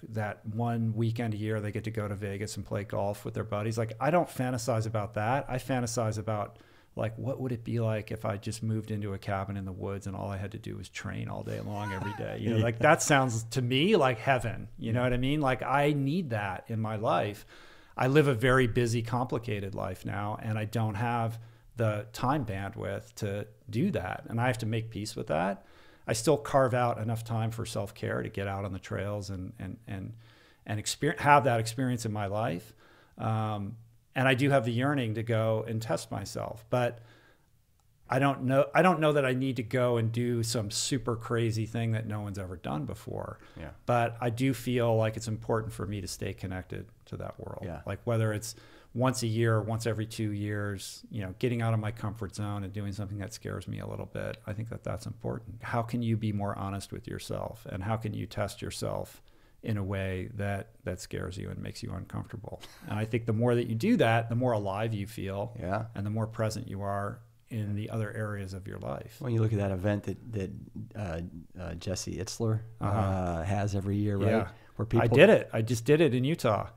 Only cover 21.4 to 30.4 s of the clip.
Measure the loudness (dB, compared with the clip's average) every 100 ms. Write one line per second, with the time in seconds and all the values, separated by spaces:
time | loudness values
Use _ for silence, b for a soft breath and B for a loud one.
21.4 | B B B 0 0 0 -4 -2 0 2
22.4 | 0 -4 -6 -6 -6 -6 -8 -6 -4 -4
23.4 | -6 -14 -6 0 0 0 -2 -6 -4 0
24.4 | 2 0 0 -2 -4 -6 -6 -6 -2 0
25.4 | 0 -2 B B B B -4 0 4 2
26.4 | 4 4 4 4 2 2 -2 -4 -2 -2
27.4 | -2 -4 -6 -4 -6 -6 -4 -2 -4 -4
28.4 | -4 -4 -4 -6 -6 -4 -4 -4 -6 -8
29.4 | -8 -8 -10 -10 -10 -10 -8 -12 B B